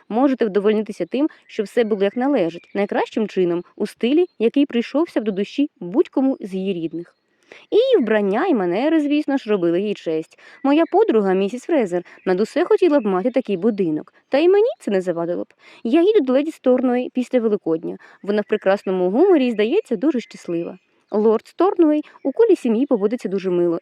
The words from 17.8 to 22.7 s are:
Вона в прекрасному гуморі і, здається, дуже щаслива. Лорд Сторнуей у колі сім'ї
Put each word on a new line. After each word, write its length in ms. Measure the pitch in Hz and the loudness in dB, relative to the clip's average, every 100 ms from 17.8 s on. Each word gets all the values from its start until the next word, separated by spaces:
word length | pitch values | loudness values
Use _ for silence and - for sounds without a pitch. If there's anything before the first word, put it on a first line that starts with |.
| 170 190 - - | -4 -12 -16 -12
Вона 180 | 190 208 | -4 -2
в 40 | 202 | -2
прекрасному 640 | 214 190 202 - 185 180 | -2 0 0 0 0 0
гуморі 380 | 226 392 330 247 | 2 4 4 2
і, 40 | |
здається, 440 | 208 220 370 - 202 | 0 0 -2 -2 -2
дуже 240 | 285 254 | -2 -2
щаслива. 580 | - - - 170 175 185 _ _ - | -6 -14 -8 -6 -6 -12 _ _ -6
Лорд 360 | 208 220 214 - | 0 2 0 -2
Сторнуей 540 | - 370 381 311 302 - - | -2 0 2 2 2 -4 -8
у 80 | 285 | -4
колі 240 | 339 466 349 | 2 2 2
сім'ї 300 | 247 | 2